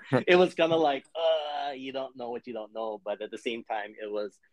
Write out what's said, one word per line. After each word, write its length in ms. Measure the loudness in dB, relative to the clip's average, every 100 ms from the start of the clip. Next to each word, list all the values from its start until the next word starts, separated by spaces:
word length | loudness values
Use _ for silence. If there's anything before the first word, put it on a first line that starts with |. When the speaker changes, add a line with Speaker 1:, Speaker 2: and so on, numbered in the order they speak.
| 0
Speaker 1:
<laughs> 160 | 2 6
Speaker 2:
it 100 | 6
was 180 | 6
kinda 220 | 4 2 4
like, 280 | 4 0 -4
uh, 580 | -2 2 2 0 -4 -6
you 200 | -6 -8
don't 240 | -6 -8 -8
know 140 | -8
what 160 | -8 -8
you 80 |
don't 180 | -10 -8
know. 280 | -6 -6 -6
But 160 | -6 -6
at 100 | -6
the 80 | -8
same 260 | -6 -6
time, 300 | -6 -6 -6 -10
it 80 | -8
was, 280 | -6 -6 -10 _